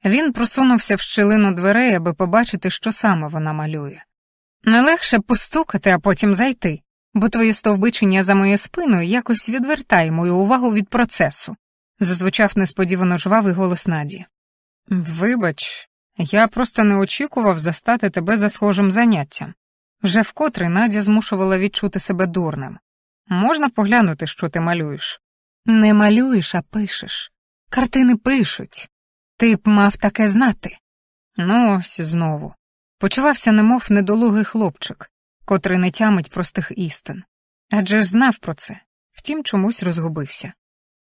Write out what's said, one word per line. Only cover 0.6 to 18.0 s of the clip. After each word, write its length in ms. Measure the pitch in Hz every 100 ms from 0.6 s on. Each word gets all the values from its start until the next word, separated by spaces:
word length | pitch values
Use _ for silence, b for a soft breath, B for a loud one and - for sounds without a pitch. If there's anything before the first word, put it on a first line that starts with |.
| 262 240 - 196
в 40 |
щілину 540 | - - 202 214 202
дверей, 420 | 175 185 214 254 185
аби 180 | 165
побачити, 560 | 160 185 208 233 190 -
що 220 | - 226
саме 360 | 220 220 175 151
вона 260 | 160 156
малює. 480 | 156 151 156 143 - - _ _ _ _ _
«Не 180 | - 226
легше 380 | 269 339 - 233
постукати, 720 | - 240 - 311 320 - 202
а 100 | 180
потім 340 | 202 185 208
зайти, 480 | 190 254 254 180 151 _ _ _
бо 160 | 214 214
твоє 240 | 226 226
стовбичення 720 | 214 220 202 220 - 202 190
за 120 | 190 196
моєю 220 | 196 202
спиною 500 | - - 330 190 170
якось 420 | 240 240 226 -
відвертає 600 | 254 262 302 - 180 160
мою 240 | 160 175 180
увагу 380 | 196 254 247
від 160 | 214 196
процесу», 640 | 233 240 - 151 - - 214 _ _ _ _
зазвучав 520 | 175 180 185 - 208 -
несподівано 640 | 190 - 185 185 180 180
жвавий 360 | 190 220 202
голос 340 | 175 190 180 -
Наді. 380 | 160 147 185 185 _ _ _ _ _ _
«Вибач, 1000 | 185 165 160 202 247 180 151 - - - _ _ -
я 300 | 160 208 220
просто 360 | - 254 -
не 120 | 214 196
очікував 640 | 196 - 294 - 214 170
застати 500 | 156 160 - 233